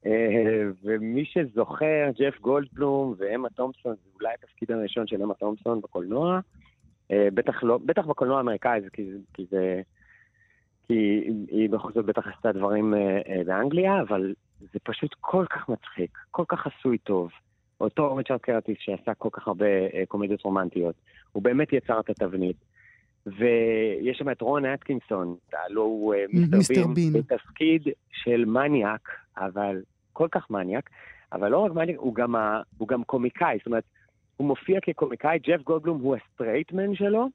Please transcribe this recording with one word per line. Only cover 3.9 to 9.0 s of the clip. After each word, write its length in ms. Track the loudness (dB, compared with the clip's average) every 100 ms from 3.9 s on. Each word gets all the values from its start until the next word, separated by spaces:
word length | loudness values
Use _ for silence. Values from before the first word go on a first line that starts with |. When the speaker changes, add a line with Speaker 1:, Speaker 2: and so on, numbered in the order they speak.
| -8
Speaker 1:
זה 60 | _ _
אולי 180 | -6
התפקיד 380 | -6 -12 _ -4
הראשון 360 | -2 -2 -4 -4
של 140 | -4
אמה 100 | -4
תומפסון 480 | -4 -4 -4 -2 -4
בקולנוע. 580 | -4 -8 -4 -2 0 -2 -4 -18 -20 _ _ _ _
אה, 160 | 4 4
בטח 300 | 4 0 0
לא, 160 | 2 2 2
בטח 200 | 0 0
בקולנוע 320 | 0 2 2
האמריקאי, 440 | 0 0 0 0
זה 80 | -2
כי, 100 | -10